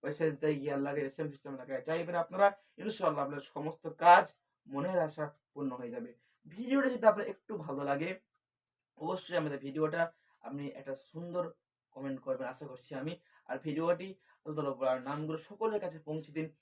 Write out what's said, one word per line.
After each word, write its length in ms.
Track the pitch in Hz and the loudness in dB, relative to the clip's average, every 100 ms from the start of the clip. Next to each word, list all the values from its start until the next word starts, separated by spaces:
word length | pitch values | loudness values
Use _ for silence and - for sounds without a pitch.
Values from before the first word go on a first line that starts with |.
ওই 100 | 151 151 | -6 0
সেজদায় 380 | 160 143 156 147 | 0 2 0 2
গিয়ে 120 | 139 139 | 0 0
আল্লাহকে 260 | 139 143 135 - | 0 0 -4 -4
সেম 100 | 156 | -6
সিস্টেম 200 | 143 147 135 | -6 -12 -12
লাগায় 220 | 127 131 151 | -6 -6 -2
চাইবেন 300 | 165 170 175 | -2 0 0
আপনারা, 220 | 170 185 202 202 _ - | 0 6 4 4 _ -10
ইনশাআল্লাহ 420 | 208 214 175 147 139 | -8 0 0 2 -2
আপনার 160 | 143 - | -4 -8
সমস্ত 300 | - 151 - 160 - | -6 -6 -6 -10 4
কাজ, 200 | 165 175 - - _ _ - | 10 10 10 -6 _ _ -8
মনের 320 | 139 175 180 160 | -4 0 2 0
আশা 160 | 156 151 - _ | -2 -8 -8 _
পূর্ণ 180 | 143 139 123 | -6 -4 -4
হয়ে 160 | 120 | -8
যাবে। 160 | 120 117 - _ _ - | -8 -10 -14 _ _ -20
ভিডিওটা 340 | 175 247 277 269 | -10 0 2 4
যদি 120 | 247 220 | 6 6
আপনার 200 | 208 208 | 6 0
একটু 200 | 196 _ 208 | -6 _ -8
ভালো 180 | 151 139 139 | -6 -4 0
লাগে, 200 | 143 170 190 _ _ _ _ _ _ _ - | 0 -2 -6 _ _ _ _ _ _ _ -8
অবশ্যই 400 | 156 185 - 175 | -4 -4 -2 -2
আমাদের 180 | 151 139 135 | -2 -6 -6
ভিডিওটা 360 | 143 156 170 165 - _ _ 120 | 0 0 2 -2 -2 _ _ -12
আপনি 180 | 139 143 - | -8 -8 -10
একটা 160 | - 135 - | -10 -10 -10
সুন্দর 340 | 156 175 175 170 - _ _ _ | -12 -6 -4 -4 -8 _ _ _
কমেন্ট 240 | 135 139 135 135 | -10 -6 -6 -4
করবেন, 200 | 131 123 | -4 -4
আশা 140 | 127 147 | -8 -12
করছি 200 | 131 - | -14 -12
আমি। 180 | 135 143 170 _ _ _ | -8 -8 -8 _ _ _
আর 80 | - 160 | -8 -4
ভিডিওটি 420 | 147 165 175 190 190 _ _ - | -2 2 0 -2 -14 _ _ -8
আল্লাহ 160 | 151 | -4
রাব্বুল 240 | 143 123 131 | -2 0 0
আলামিনের 200 | 127 127 | 0 -2
নামগুলো 300 | 147 156 156 - | -6 -4 -6 -8
সকলের 320 | 208 220 208 | -4 0 0
কাছে 140 | 185 160 151 | -4 -8 -8
পৌঁছে 220 | 156 156 151 | -8 -6 -8
দিন। 100 | 156 - | -8 -10